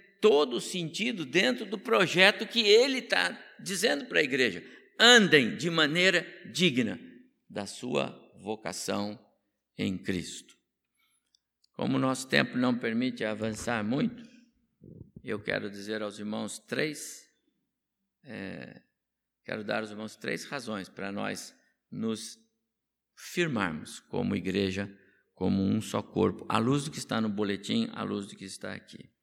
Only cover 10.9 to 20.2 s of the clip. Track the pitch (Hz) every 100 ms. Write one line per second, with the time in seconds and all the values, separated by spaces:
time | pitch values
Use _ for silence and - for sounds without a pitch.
10.9 | _ _ _ _ _ _ _ _ - -
11.9 | 135 131 127 - 143 131 127 127 120 117
12.9 | 113 127 117 107 107 110 107 120 113 104
13.9 | 139 233 - - - _ _ _ _ -
14.9 | - - - 120 104 101 104 104 101 101
15.9 | 107 104 104 104 107 107 - - 123 151
16.9 | 147 - - - _ _ _ _ _ _
17.9 | _ _ _ 151 104 95 85 62 - _
18.9 | _ _ _ _ _ - 107 104 110 107
19.9 | 104 107 -